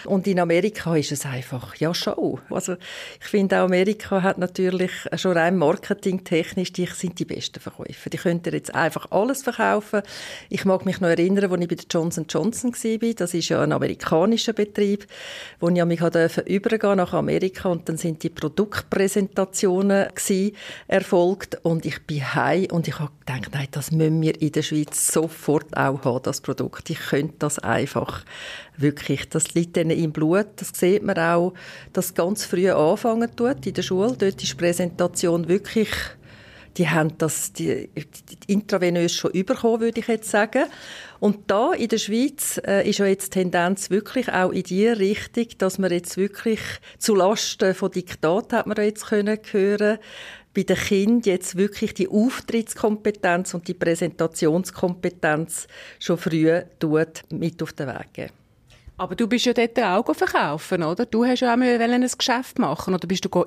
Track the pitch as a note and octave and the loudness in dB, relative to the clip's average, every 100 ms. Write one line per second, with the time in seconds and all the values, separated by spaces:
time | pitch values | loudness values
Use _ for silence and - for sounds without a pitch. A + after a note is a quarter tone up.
0 | - G3 F#3+ F3+ F3 E3+ G#3 G#3+ E3+ E3 | 0 0 2 2 4 4 2 -2 0 0
1 | C#3 C#3 C#3+ B2+ B2+ B2+ A#2 - D3+ E3+ | 0 -4 -4 -6 -6 -10 -10 -4 -2 0
2 | - - G3+ - - - F#3 F3+ - - | -2 -2 -2 -2 -6 -6 -4 -8 -10 -14
3 | - - - G#3+ G3 F#3+ F#3 F3+ F#3+ G#3+ | -16 -16 -2 0 2 4 4 4 2 0
4 | - F#3+ F#3 F#3 F3+ F3+ F#3 F#3 F3+ - | -2 0 2 0 -4 0 0 0 -2 -4
5 | - F3+ F#3+ E3+ E3 F#3+ D3 F3+ - G3 | -8 -2 0 2 4 4 2 2 -2 -4
6 | G3 F#3 - E3 E3 - F3+ F3+ F3 - | -2 -4 0 0 0 -4 -4 -4 -4 -4
7 | F#3 E3+ D#3 - - D3+ - - - - | -8 -6 -6 -6 -8 -10 -14 -14 -14 -12
8 | - D#3+ F#3 E3+ E3+ D3+ - - D#3+ - | -10 -4 -2 -2 -2 -6 -4 0 0 -2
9 | - F3 A#3 C4+ - A#3 G3+ G#3 G#3 G#3 | -2 0 0 -2 -4 -2 0 0 0 -4
10 | G3+ - - - - F#3+ G3 F#3 G3 E3+ | -4 -12 -14 -16 -8 -2 2 2 0 0
11 | F3 E3 F3 G3 G3+ F3+ E3+ E3 - F3 | 2 2 4 2 2 0 -2 -4 -4 -2
12 | E3 E3 D#3+ D#3 F#3 A#3 B3 A#3+ A3+ A3 | -2 -4 -4 -2 -2 -2 -4 -4 -4 -2
13 | A#3 A3+ F3 F3 D#3 D#3+ D3+ C#3+ C3+ - | -2 -2 -2 -2 0 2 2 2 0 -2
14 | - D#3+ F#3+ A3+ - A3 G#3 - G3+ G3+ | 0 4 4 2 0 0 -2 0 0 0
15 | - - - - - - E3+ F3 E3+ E3 | -4 -16 -16 -14 -16 -4 0 2 2 2
16 | E3+ E3 E3 - - G3 - A3 G#3 G3 | 2 4 2 2 0 0 2 2 2 2
17 | F3+ E3+ C#3+ E3 F#3 - F#3+ E3+ - D#3+ | 2 0 2 0 0 -2 -2 -2 -2 -2
18 | F3 D#3 E3 - D#3+ D3+ G#3 - - - | -2 -2 -6 -4 -4 0 -2 -2 -2 2
19 | G3 G#3 G3 - F#3+ - G3+ F3+ G3 G3 | 2 2 0 0 -2 2 2 4 4 4
20 | F#3+ - - G3 G3+ G#3 - - - F#3+ | 2 -2 0 2 0 -2 -14 -16 0 0
21 | F#3+ F#3 F3 F#3+ - - E3+ E3 D#3 - | 4 4 4 2 -4 -4 -2 0 -2 -8
22 | - D3+ C3 D3 B2 E3 F#3+ E3+ D3+ - | -6 -4 -2 0 2 2 0 0 -2 -4
23 | D3 - - C3 - C#3+ C#3 D3+ C3 D#3+ | -8 -8 -8 -8 -6 -6 -6 -6 -2 2
24 | D#3+ D#3+ D#3 - D#3 D#3 D3+ D3+ D3+ - | 2 4 2 0 0 0 0 -2 -2 -2
25 | - - D#3+ - - D3+ - - C3+ C#3 | 0 0 0 -4 0 0 0 -2 0 0
26 | C3+ B2 - - - C3 B2+ - - E3 | 0 0 -2 -4 -6 -4 -4 -6 -10 -8
27 | - C#3+ D3+ - D3 - - A2 B2 A#2 | -2 -2 -2 -2 -4 -2 0 0 0 -2
28 | A#2+ - - - - - - - C#3+ D3 | -4 -8 -14 -16 -14 -16 -18 -2 0 0
29 | - C3+ - D#3+ - E3+ E3+ F3 D#3+ D#3+ | -4 -4 -2 -4 -2 -2 0 0 0 2
30 | E3 D3+ D#3 F#3 G#3 - - - F3+ G3+ | 0 0 2 2 0 -6 -12 0 2 4
31 | G#3 F#3 E3 E3+ F3 F3+ - - - - | 2 0 2 4 2 -2 -16 -18 -6 -4
32 | F3+ - E3+ G#3+ - F3 F#3 E3 D#3 G#3 | -2 0 0 -2 -2 2 4 4 4 2
33 | A#3+ A3+ A#3 - A#3+ C4+ G3+ F#3 F3+ F#3 | 0 0 -2 0 -2 0 -4 -4 -2 0
34 | G#3+ B3+ G3 G3 - - F3 F3 F3 E3+ | 0 2 0 0 -6 0 0 2 -2 0
35 | F3+ F3 F3 E3+ E3 F#3+ G3+ A3+ G#3 - | -2 0 0 2 2 0 0 0 0 -2
36 | - - - - - - - - D#3+ E3 | -8 -12 -20 -20 -20 -20 -16 -2 2 4
37 | D#3 - D#3+ - - - E3 B2 - - | 2 0 -2 -2 -6 -4 -4 -2 -6 -12
38 | - - - - - G3+ - G3 F3 F3 | -12 -18 -20 -20 -2 -2 0 0 2 2
39 | E3+ - - - F#3 C4 A#3 A3+ A#3 A#3 | 0 0 -2 -2 0 0 2 2 0 -2
40 | A3 A3 - G#3 G#3+ B3 D4 - - - | -2 -2 0 0 2 2 0 -4 -18 -18
41 | - - G3+ G#3 - G3+ C#4 F#4 A3 A3+ | -18 0 0 0 0 2 2 2 0 -2
42 | G#3 A3+ C#4 - - - - G3 - G3+ | 0 0 0 -2 -6 -4 0 2 2 2
43 | G3+ G3 - F#3+ F3+ F3+ F3 F#3+ - F#3+ | 2 2 0 -2 0 2 0 0 0 -2
44 | G#3+ C4 - F3+ F#3 - F3 F#3 A3 A#3 | 0 -4 -2 0 2 0 -2 2 2 4
45 | F#3+ G#3 - - A#3 - F#3+ F#3 F#3 F3 | 2 0 -2 -4 -4 0 -2 0 0 0
46 | F3+ - G3+ - A3+ G#3+ - - - - | -2 -2 -2 -2 -2 -2 -4 -10 -14 -6
47 | - G3+ F3+ A3 - - F#3+ F#3 F#3+ F#3 | 2 4 4 2 -2 0 0 2 -2 -4
48 | F3 - D#3 F#3 B3 A#3 - G#3 G#3 G#3+ | -8 -2 0 0 0 -2 -2 0 0 -2
49 | - G#3+ G#3 G#3+ - G#3 G3 G#3 G#3 A3 | -2 0 0 -2 -2 0 2 2 2 0
50 | - - - - - - F#3+ F3+ - G3+ | -4 -18 -18 -20 -6 -4 0 0 2 2
51 | G3+ A#3+ G#3+ F#3 - F3+ G3+ - G#3+ - | 4 4 4 0 -2 0 -2 0 -6 -2
52 | F3 G#3 A#3+ - - A#3 A3 - G#3+ G#3 | 0 4 2 0 -2 -2 -2 -2 0 0
53 | G#3+ G#3 F3+ F3 F3+ F3 F3 F3 E3 E3 | -2 0 2 2 0 -6 -8 -2 0 0
54 | F3 - D#3+ - D#3+ E3 F#3+ - F3+ F3+ | -2 -2 -2 2 2 2 -2 -2 -2 -2
55 | F3+ - D#3+ D3+ E3 - - - - - | -6 -2 0 0 -2 -8 -10 -18 -20 -12
56 | - E3+ E3+ D#3+ D#3 E3+ F3 - D#3+ D3+ | -2 0 0 2 4 4 0 -4 0 2
57 | D#3+ - - - E3 E3 D#3+ - C#3 - | 0 -4 -12 -4 -4 -4 -10 -6 -8 -8
58 | - - - - _ _ _ - - - | -12 -12 -12 -14 _ _ _ -20 -20 -8
59 | F#3+ F3+ A3+ A#3+ B3 A#3+ A3+ A3+ G#3+ F#3 | -8 -2 0 2 2 2 2 2 2 2
60 | A#3+ D4+ F#4 F4 F3+ D3+ - F#3 D#3 F3+ | 2 0 0 2 0 -2 -2 -2 0 -2
61 | A#3+ A3 A#3+ B3 B3+ A#3 B3+ A#3+ A#3 B3 | 0 2 2 2 2 4 4 4 4 2
62 | B3+ - - B3 C4 - F3+ D3+ - F3+ | 2 0 0 0 -2 -2 0 0 0 -2
63 | E3+ F#3 F#3 F3+ | 0 -2 0 0